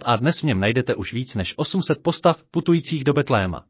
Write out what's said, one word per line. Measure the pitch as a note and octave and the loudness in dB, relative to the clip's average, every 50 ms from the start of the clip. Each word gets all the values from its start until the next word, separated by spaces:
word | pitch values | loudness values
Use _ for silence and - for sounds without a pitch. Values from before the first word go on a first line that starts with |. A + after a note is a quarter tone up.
| - | 2
a | A#2+ A#2 | 0 0
dnes | G#2+ A#2+ D#3 E3+ - | 0 2 0 -2 0
v | - | 0
něm | D3+ A2+ F#2+ | 0 0 2
najdete | G2+ G#2 A#2 B2+ A#2+ - A#2+ | 2 2 2 0 0 0 -2
už | - F#2+ - - | -4 -4 -6 -6
víc | A#2 B2+ - - | -8 -6 -6 -4
než | G#2 F2+ - - - | -6 -6 -6 -4 -4
osm | D3 - - G3 | -4 -2 -2 -2
set | - - D3+ - - | 0 0 -2 -2 0
postav | E3+ E3 - - F3 D#3+ - _ _ | -4 -2 2 2 2 2 2 _ _
putujících | - E3+ - - E3+ E3+ D#3+ - E3 D3+ C3 | -6 -4 2 2 2 2 2 -2 -4 -2 0
do | C#3+ C#3+ | 0 2
Betléma. | C#3+ C#3 - C3 G#2+ F#2+ F2+ E2 B1+ - | 2 2 2 2 0 0 0 -4 -8 -10